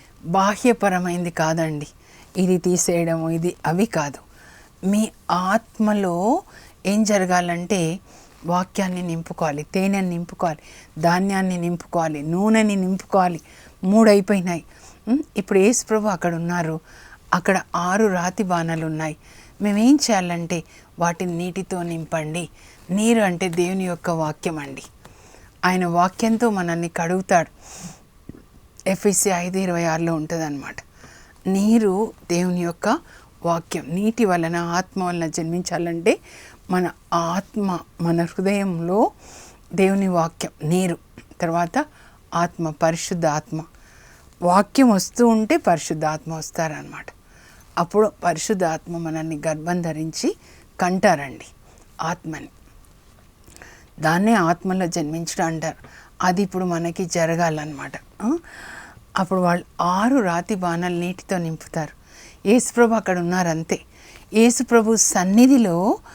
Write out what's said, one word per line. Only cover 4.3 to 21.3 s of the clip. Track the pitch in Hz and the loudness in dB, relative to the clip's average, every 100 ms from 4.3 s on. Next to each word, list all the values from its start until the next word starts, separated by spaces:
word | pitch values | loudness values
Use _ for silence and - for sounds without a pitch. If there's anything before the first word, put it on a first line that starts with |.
| - - - - - 185 | -20 -20 -20 -20 -6 0
మీ | 208 220 - - | 0 0 -6 -4
ఆత్మలో | 175 185 220 - - 214 208 190 170 202 330 - - - - 185 | -2 0 0 -2 -2 0 2 0 0 0 0 -4 -20 -20 -8 -2
ఏం | 208 | 0
జరగాలంటే | 214 202 185 180 175 170 175 196 160 180 - - - - 160 | 2 2 2 0 0 -4 -2 0 0 -4 -12 -20 -20 -12 -2
వాక్యాన్ని | 180 185 - 190 180 | -2 -2 -4 -4 -4
నింపుకోవాలి, | 180 165 165 180 160 147 151 | -4 -6 -8 -4 -4 -4 -4
తేనెని | 190 190 196 185 | -2 0 0 -2
నింపుకోవాలి, | 170 170 - 175 156 - - - - | -4 -8 -4 -4 -4 -12 -20 -18 -2
ధాన్యాన్ని | 165 175 196 190 185 180 | 2 2 0 0 -2 -2
నింపుకోవాలి, | 170 175 - 170 165 151 | -4 -4 -4 -2 -2 -4
నూనెని | 151 170 214 220 214 202 | -4 0 4 4 4 0
నింపుకోవాలి. | 185 190 - 196 180 165 - - - - | 0 -4 0 2 2 -2 -12 -20 -20 -4
మూడు | 185 214 220 | 2 6 8
అయిపోయినాయి. | 202 196 202 180 170 - - - - - | 6 4 -2 -2 -6 -10 -20 -20 -10 -2
ఉం? | 277 - - | -2 -2 -6
ఇప్పుడు | - 196 | 0 4
యేసు | 196 254 - | 4 2 0
ప్రభు | 220 214 | 0 0
అక్కడ | 180 175 165 | -2 -2 -2
ఉన్నారు, | 170 175 160 160 - - - - - | -2 -2 -2 -4 -10 -20 -20 -14 -2
అక్కడ | 180 - 185 - 175 | -2 2 0 0 -4
ఆరు | 180 196 220 | 0 2 2
రాతి | 180 175 185 | 2 -2 -4
బాణలు | 190 175 165 160 160 | -2 0 -2 -4 -4
ఉన్నాయి. | 156 156 156 - - - - | -4 -6 -8 -18 -20 -20 -4
మేమేం | 202 202 240 294 | -2 4 4 4
చేయాలంటే | - 196 175 170 165 170 - - - - | 4 0 0 -4 -4 -6 -8 -20 -14 -4
వాటిని | 170 175 185 | -2 -2 -4